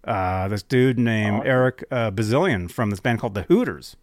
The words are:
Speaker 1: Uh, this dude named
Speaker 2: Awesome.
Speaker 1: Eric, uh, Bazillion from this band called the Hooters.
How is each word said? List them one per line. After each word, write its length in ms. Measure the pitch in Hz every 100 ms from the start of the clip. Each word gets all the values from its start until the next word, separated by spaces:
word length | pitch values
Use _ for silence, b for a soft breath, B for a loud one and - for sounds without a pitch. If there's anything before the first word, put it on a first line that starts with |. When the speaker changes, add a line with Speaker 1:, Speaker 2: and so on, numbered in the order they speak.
Speaker 1:
Uh, 440 | - 104 92 92 95
this 140 | 107
dude 340 | - 127 131 120
named 380 | 117 110 107 107
Speaker 2:
Awesome. 100 | -
Speaker 1:
Eric, 380 | 127 127 - -
uh, 200 | 127 113
Bazillion 580 | 98 107 127 185 107 87
from 200 | - 110
this 80 | 101
band 200 | 123 113
called 140 | 120
the 80 | 98
Hooters. 520 | 87 190 208 76 - -